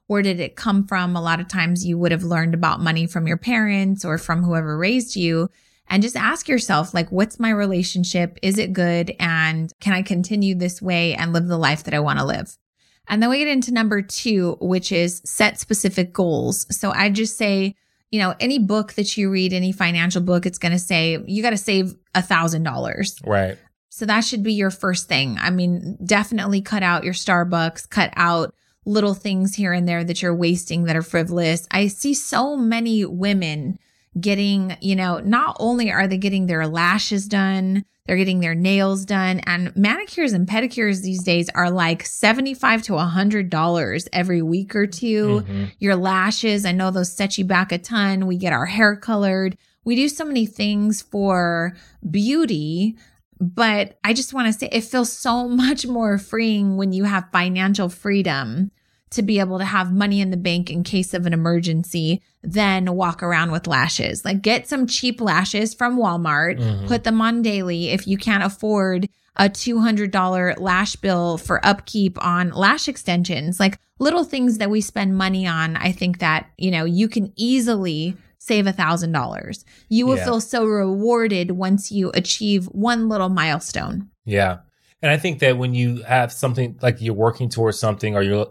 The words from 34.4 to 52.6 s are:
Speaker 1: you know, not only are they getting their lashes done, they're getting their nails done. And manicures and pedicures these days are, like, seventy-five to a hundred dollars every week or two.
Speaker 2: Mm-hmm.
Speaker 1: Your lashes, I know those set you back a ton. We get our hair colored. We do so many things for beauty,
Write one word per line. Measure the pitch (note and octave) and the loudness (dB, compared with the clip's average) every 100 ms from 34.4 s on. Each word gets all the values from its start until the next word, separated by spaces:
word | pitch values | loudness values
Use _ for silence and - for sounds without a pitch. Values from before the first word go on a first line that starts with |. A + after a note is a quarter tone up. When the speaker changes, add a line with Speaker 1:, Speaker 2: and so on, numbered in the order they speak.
| G3+ G3 F#3 - | 2 0 -2 -4
Speaker 1:
you | G3 F#3+ | -2 0
know, | F#3 E3+ | 0 -2
not | G3 - G#3 - | 2 2 2 0
only | A#3 A#3+ A3+ | 0 0 0
are | - F#3+ | 0 0
they | F#3+ | 0
getting | G3 G3 F3+ | 0 0 0
their | D#3+ D#3 | 0 0
lashes | E3 F3 G3+ - G3+ G3+ | 0 2 2 0 -2 0
done, | G3+ F#3+ F#3+ F#3+ G3 - _ - | 0 2 0 0 0 -2 _ -2
they're | F#3 | 0
getting | F#3+ F#3 | 2 2
their | E3+ | 0
nails | E3 F#3+ G3 G3 F#3+ | 2 2 4 2 0
done. | F#3+ G3 F#3 F#3 | -2 0 2 0
And | - F3 F3+ F#3+ | -2 -2 -2 2
manicures | G#3 E4 G4+ F4 C#4+ | 2 2 -4 -2 0
and | F#3 F3+ | 2 0
pedicures | A3 B3 B3 G#3+ F#3+ | 0 -2 0 0 0
these | F#3+ F#3 | -2 -2
days | F3+ E3+ E3+ | 2 2 2
are, | - F3 | 0 0
like, | F#3 E3 E3 - | 2 0 0 -4
seventy-five | - G#3+ B3 C4+ B3+ C4 A3+ | 0 2 2 -2 0 0 0
to | A3 | 0
a | D#3+ | -2
hundred | F3 F3+ G3+ G#3 F3+ | 0 2 2 0 -2
dollars | D#3+ E3+ E3+ G#2+ C3+ - | 0 2 0 0 -4 -4
every | F3+ F#3 F3 | -2 0 0
week | D#3+ F3+ G3 | 2 -2 -2
or | G#3 G3+ | 0 -2
two. | E3+ A#3 G#3+ G#3 - | -2 -2 2 2 2
Speaker 2:
Mm-hmm. | G2 G2 G3+ - | 0 -6 -6 -2
Speaker 1:
Your | G3+ F#3 | 0 2
lashes, | F#3+ F#3 G3 G#3+ A3 G#3 | 2 2 0 0 0 0
I | G3 | 0
know | F#3 F#3 | 0 0
those | F#3 F3+ | 0 -2
set | - G3 G3+ | -2 -4 -2
you | |
back | F#3 F3+ F#3+ | 0 2 0
a | F3 | -4
ton. | - A3+ G3 F#3+ F#3+ | -4 -2 0 0 0
We | F3+ | 0
get | F3+ | 0
our | B2 E3 | 0 0
hair | G3+ G#3 G#3 | 4 2 2
colored. | - G#3 G3+ F#3+ F#3+ F#3+ _ _ | -2 0 2 2 0 -4 _ _
We | A3+ A#3+ | -2 2
do | C#4+ | 0
so | D4 | -2
many | D4+ B3+ A3 | -2 0 -2
things | - G#3 G#3 G#3+ G#3+ | 0 0 2 2 0
for | - G3+ G3 F3+ E3+ E3+ F3 F3+ - - D#3+ G3 | -4 -2 2 2 2 0 -2 -6 -20 -12 -4 0
beauty, | A3 D#4 D4 D#3 | 2 2 0 0